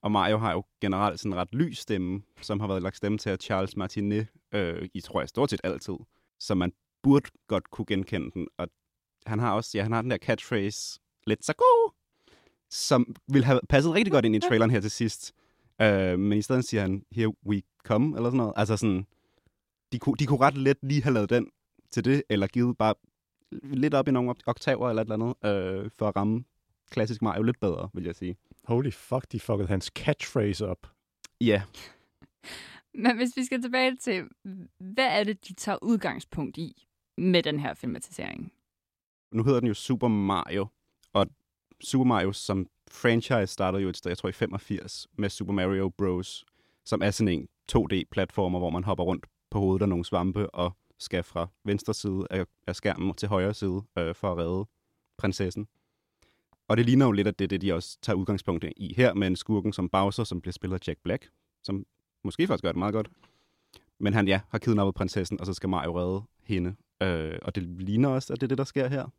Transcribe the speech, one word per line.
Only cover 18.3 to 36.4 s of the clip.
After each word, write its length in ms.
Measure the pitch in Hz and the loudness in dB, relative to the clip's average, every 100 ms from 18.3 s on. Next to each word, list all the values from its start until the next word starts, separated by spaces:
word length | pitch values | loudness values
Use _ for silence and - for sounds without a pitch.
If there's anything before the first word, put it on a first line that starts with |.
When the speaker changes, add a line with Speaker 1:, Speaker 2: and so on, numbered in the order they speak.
Speaker 1:
sådan 60 | 127 | 0
noget. 140 | 110 101 | 0 0
Altså 200 | 104 107 | 0 2
sådan, 300 | 113 92 95 _ _ _ _ _ _ _ _ | 2 0 -4 _ _ _ _ _ _ _ _
de 60 | 120 | -6
ku-, 160 | - | -2
de 120 | 120 143 | 0 2
kunne 140 | 139 | 4
ret 160 | 139 139 | 4 4
let 200 | 135 139 | 2 2
lige 200 | 135 147 | 0 0
have 120 | 127 | 2
lavet 160 | 120 104 | 2 4
den 160 | 120 113 _ _ _ _ | 2 0 _ _ _ _
til 140 | - | -2
det, 180 | 117 139 - | 2 2 2
eller 160 | 107 98 | 0 0
givet 320 | 120 123 120 | 2 0 2
bare 160 | 110 104 _ _ _ _ _ - | 0 0 _ _ _ _ _ -16
lidt 320 | 139 135 147 | -6 -2 2
op 140 | 139 135 | 2 2
i 20 | |
nogle 200 | 131 123 | 2 0
ok-, 120 | 120 - | -4 -4
oktaver 420 | 123 - 131 123 | -4 0 0 0
eller 120 | 113 | -2
et 40 | 110 | -2
eller 220 | 107 117 131 | -2 -2 -2
andet, 420 | 107 101 92 95 | -2 -2 -2 -6
øh, 60 | 107 - | -8 -4
for 100 | 107 | -2
at 80 | 98 | 0
ramme 280 | 101 113 123 _ _ _ _ | 0 0 -4 _ _ _ _
klassisk 320 | - 110 113 | -2 -2 0
Mario 200 | 110 90 | -2 0
lidt 180 | 110 120 | 0 0
bedre, 300 | 101 85 92 | -2 -2 -6
vil 100 | 92 | -8
jeg 100 | 85 82 | -8 -8
sige. 200 | 90 92 _ - | -8 -10 _ -20
Speaker 2:
Holy 260 | - 117 139 | -2 -2 -2
fuck, 400 | - - 127 - | -6 -6 -6 -6
de 80 | 113 | -10
fuckede 280 | - 104 92 | -4 -2 0
hans 160 | 95 - | -2 -4
catchphrase 720 | - - 147 - - 104 92 104 | -6 -2 -2 -2 0 0 0 -4
op. 220 | 92 - _ _ _ - _ | -6 -12 _ _ _ -20 _
Speaker 1:
Ja. 220 | 117 104 98 - - _ _ _ - _ - - - - _ | 4 4 2 -14 -20 _ _ _ -20 _ -20 -18 -18 -20 _
Speaker 3:
Men 220 | - 240 233 | 0 2 2
hvis 200 | 247 254 | -2 -2
vi 80 | |
skal 180 | 254 254 | -4 -4
tilbage 340 | 247 254 254 254 | -2 0 0 0
til, 280 | - 190 151 - 196 190 175 _ | -4 -4 -4 -14 -16 -14 -16 _
hvad 280 | 185 214 269 196 | -10 -2 2 2
er 40 | |
det, 240 | 208 214 - | 0 -2 -8
de 60 | |
tager 240 | 185 - 196 | -10 -6 -4
udgangspunkt 720 | - 233 - - - - | 0 0 0 -6 -10 -8